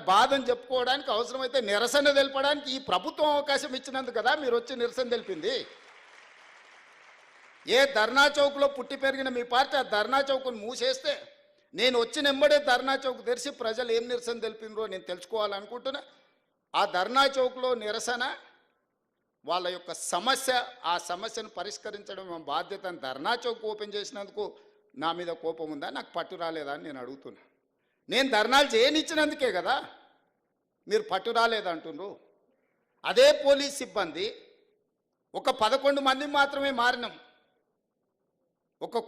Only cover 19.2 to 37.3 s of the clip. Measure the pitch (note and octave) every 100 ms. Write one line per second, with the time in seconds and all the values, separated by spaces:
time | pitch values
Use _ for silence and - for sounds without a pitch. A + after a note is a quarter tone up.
19.2 | _ _ C#3 F3 F3+ F3+ F3 D#3+ - F3
20.2 | A#3 C4 - B3 A#3+ - D#3+ G3 - F3+
21.2 | A3 A3+ G#3+ - G3 - G#3+ G3+ G3+ F#3+
22.2 | F#3 E3 C#3+ D#3 F3+ G3 F#3+ D#3+ C3+ C3
23.2 | F#3 A#3+ A#3+ A3+ A3 G#3+ G#3 G#3 G3+ G#3
24.2 | G3 G#3 G3 - _ _ _ C3+ D#3+ E3+
25.2 | E3+ E3 D#3+ E3 D#3 D3 F3 C#3 G#3+ F3
26.2 | D#3+ F3+ E3 D#3+ C#3 D3+ E3 C3+ B2 C3+
27.2 | B2+ - _ _ _ _ _ _ - A3
28.2 | C4+ G#3+ A3 C4+ C#4+ A3+ C4+ D#4 D4+ D#4
29.2 | D4+ D4+ B3+ F3+ F3+ C#4 - - _ _
30.2 | _ _ _ _ _ _ - G#3+ G#3 F#3+
31.2 | A#3 A3+ A#3 A3 F#3 D#3+ D#3+ D3+ G3+ -
32.2 | _ _ _ _ _ _ _ _ D#3 F#3+
33.2 | C#4 D4 C#4 C#4 C#4 - B3+ G#3 E3+ D3+
34.2 | G#3+ - - _ _ _ _ _ _ _
35.2 | _ F#3+ C#4 B3+ A3 C4+ C#4 C#4+ C4+ C4
36.2 | C#4+ C#4+ C#4 C#4 C#4 A#3+ A#3+ - A3+ -
37.2 | -